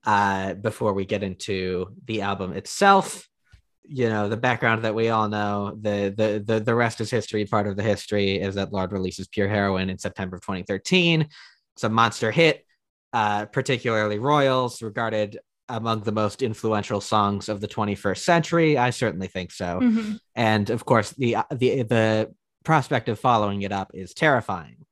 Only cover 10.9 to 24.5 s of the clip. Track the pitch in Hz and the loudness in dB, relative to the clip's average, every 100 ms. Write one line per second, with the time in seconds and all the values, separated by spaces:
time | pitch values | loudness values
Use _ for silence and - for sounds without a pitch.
10.9 | 180 170 165 151 - - _ _ - 113 | 2 4 2 0 -6 -20 _ _ -6 0
11.9 | 113 117 - 113 131 160 - _ _ _ | 4 2 2 -2 4 4 2 _ _ _
12.9 | _ _ 120 104 104 104 - 131 127 123 | _ _ -2 0 0 -2 -4 -2 -2 2
13.9 | 110 107 104 127 147 135 127 123 - 113 | 2 2 0 2 4 4 2 0 -6 -10
14.9 | 107 113 110 104 104 _ _ - 117 113 | -4 -2 0 -2 -6 _ _ -10 -6 -2
15.9 | 110 104 107 107 - 123 110 110 107 98 | -2 -2 0 0 0 -4 -2 0 0 0
16.9 | 101 - 107 101 101 - 104 104 - 104 | -4 0 2 2 0 -4 -6 -6 -4 -4
17.9 | 98 101 95 - 170 156 170 160 143 123 | -2 -2 -2 2 2 2 2 4 4 2
18.9 | 117 113 85 92 95 90 - 90 87 247 | 2 -2 -2 -6 -6 -8 -6 -4 0 2
19.9 | 220 214 214 _ - 113 107 101 117 - | 2 -2 -8 _ -2 2 2 2 -4 2
20.9 | 117 101 - 123 110 - 123 123 127 113 | 2 2 -2 -2 0 -4 0 0 0 2
21.9 | 117 110 110 110 - _ _ - 160 135 | 2 4 2 -2 -8 _ _ 2 2 2
22.9 | 131 117 110 127 113 104 101 98 98 95 | -2 0 0 4 4 2 -2 -4 -4 -6
23.9 | - 92 - 160 131 - | -10 -14 0 2 2 0